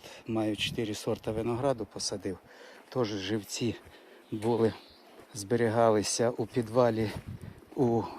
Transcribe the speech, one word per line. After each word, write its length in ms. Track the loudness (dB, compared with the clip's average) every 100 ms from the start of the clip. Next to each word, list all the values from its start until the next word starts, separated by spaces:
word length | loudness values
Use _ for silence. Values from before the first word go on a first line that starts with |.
| -8 -14 -6
маю 300 | -2 0 -2
чотири 380 | -2 -2 -4 -4
сорта 360 | -4 -4 -2
винограду, 540 | -2 -2 0 0 0 -4
посадив. 520 | -6 -6 -6 -6 -8 -12 -20 -20 -20 -8
Теж 180 | -2 -2
живці 680 | -2 -4 -4 -4 -4 -4 -4 -10 -20 -20 -20 -10
були, 420 | -4 0 4 2 0 -10 -20 -20 -20 -16
зберігалися 960 | -12 -2 2 4 6 6 6 2 2 0
у 160 | 0 -2
підвалі, 680 | -2 0 4 4 4 0 -4 -10 -14 -14 -18 -8 0
у 280 | 2 2 -2